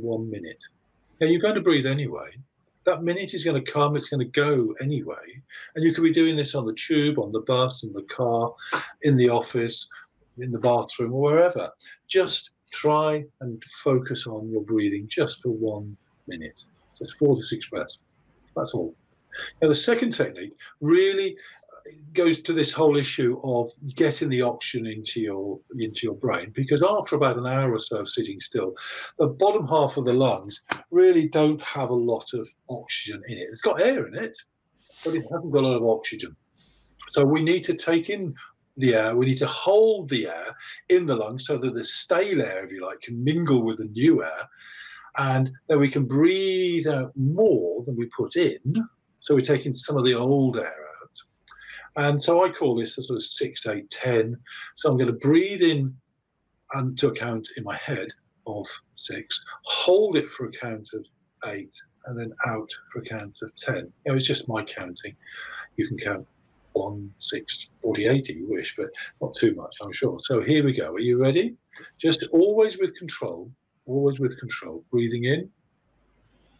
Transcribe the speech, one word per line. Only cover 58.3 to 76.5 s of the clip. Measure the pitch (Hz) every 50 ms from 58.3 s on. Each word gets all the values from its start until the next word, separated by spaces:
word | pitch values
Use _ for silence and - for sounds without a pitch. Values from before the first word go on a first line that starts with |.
| _ _ -
of | 113 104 104 95 - - - _ _ -
six, | - - - - - - - - - - - - - -
hold | - - - - 180 185 208 214 196 165
it | 139 - -
for | - - 123
a | 113
count | - - 127 117 110 107 107 - 110
of | 110 - _ _ _ _ _ _ - 107 104
eight, | 101 98 87 - - - - _ _ _ -
and | 131 120 117
then | 117 113 - - -
out | 120 113 110 110 - - - - _ -
for | 120
a | 113
count | - 113 107 104 98 - -
of | 110 107 -
ten. | - - 135 127 87 85 - _ _ -
You | 147
know, | 131
it's | 135 131
just | - - - -
my | 123 113 107 98
counting. | - - - 92 90 87 - - 101 - _ _ - - - - - - - - - -
You | - 107
can | - 113
count | - - 104 101 95 - _ _ _ _ _ _ _ _ _ -
one, | 104 95 104 101 101 101 101 -
six, | - - - - - - - - - - _ _ -
forty, | - 113 104 101 104
eighty | 117 135 139 131 - 107
you | 82 90
wish, | - 95 87 - - -
but | - - - - - - - _ -
not | - - -
too | - 113 107 -
much, | - - - - -
I'm | 107 101
sure. | - - 135 117 - 82
So | - - 131 113
here | - 127 156 151 143
we | 135 131
go. | - - 78 -
Are | 101
you | 120 123 123
ready? | 123 131 135 139 175 220 233 - _ _ _ - - - - - -
Just | - 160 160 - - -
always | 165 165 185 208 208 220 214 220 -
with | 190 190 170 -
control, | - 180 151 - - 127 95 85 82 95 123 131 _ _ _ _ _ -
always | 127 127 139 139 139 131 131
with | 131 123 - -
control. | 127 - - - - 85 78 85 - -
Breathing | 123 120 117 113 120 117 120
in, | 131 147 170 185 190 _ _ _ _ _ _ _ _ _ _ _ _ _ _ _ _ _ _ _ _